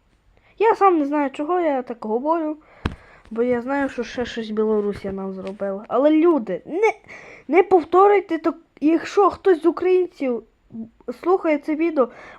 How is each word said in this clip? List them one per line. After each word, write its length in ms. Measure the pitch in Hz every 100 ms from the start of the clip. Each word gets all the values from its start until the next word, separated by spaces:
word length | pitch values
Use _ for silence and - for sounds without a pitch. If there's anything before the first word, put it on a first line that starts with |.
| _ _ _ _ _ -
Я 160 | 427 403
сам 240 | 392 339
не 60 | 277
знаю, 260 | 294 277
чого 280 | 285 294 359
я 220 | 330 269
так 240 | 247 233 214
говорю, 520 | 226 285 339 302 302 _ _ - - - - -
бо 120 | 226
я 180 | 247 240
знаю, 280 | 240 285 269
що 140 | 254
ще 220 | 226 - 233
щось 240 | - 220
Білорусія 640 | 214 220 214 208 196 196
нам 200 | 196 190
зробила. 520 | 190 190 202 196 196 214
Але, 240 | 233 294
люди, 500 | 311 339 302 214 175 -
не, 280 | 311 440 - - - - - -
не 160 | 311
повторюйте, 760 | 359 370 320 359 403 415 381 330
то, 160 | 330 320 _ -
якщо 480 | 285 330 - - 381
хтось 320 | - - 339
з 40 | 339
українців... 760 | - 349 370 349 - 269 233 - _ _ 226 226 _ - 247
Слухає 360 | 330 370 349 294
це 180 | - 302
відео, 340 | 339 311 233 - -